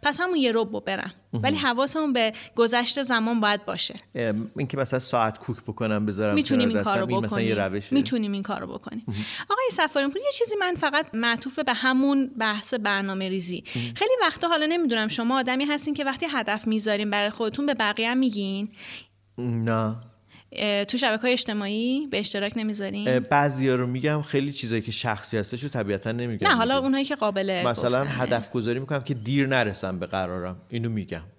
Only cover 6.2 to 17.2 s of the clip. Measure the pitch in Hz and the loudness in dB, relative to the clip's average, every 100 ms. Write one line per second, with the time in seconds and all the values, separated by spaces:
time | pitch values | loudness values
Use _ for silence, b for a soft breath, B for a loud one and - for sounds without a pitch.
6.2 | 107 101 - 262 - 226 208 196 190 117 | 2 2 4 2 4 2 2 0 0 0
7.2 | 208 208 113 104 95 101 98 269 - 247 | 0 0 0 2 0 -2 0 0 2 0
8.2 | 208 202 196 202 - - - 220 - 208 | -2 -4 -4 -6 -8 -12 -10 -10 -6 -6
9.2 | 214 B B 427 508 403 311 294 277 311 | -6 B B 0 0 2 2 2 0 0
10.2 | 571 554 466 415 359 349 302 285 311 220 | -2 0 0 0 0 0 0 0 0 -2
11.2 | 233 233 269 285 269 240 262 262 277 277 | 0 0 -4 -4 -2 2 2 4 4 2
12.2 | 262 254 220 208 - 247 208 196 196 190 | 0 0 0 0 -2 -2 0 0 0 -2
13.2 | 190 190 175 180 - - 117 117 427 508 | -2 -2 -4 -8 -6 -6 -6 -2 0 4
14.2 | 349 - 339 330 302 339 320 226 214 - | 2 2 0 2 2 2 2 2 0 0
15.2 | 233 262 254 254 285 294 294 285 269 262 | 2 2 2 0 0 0 -2 -2 -2 -2
16.2 | 330 277 214 214 220 220 208 202 208 208 | -2 -2 -2 -2 0 0 2 0 2 0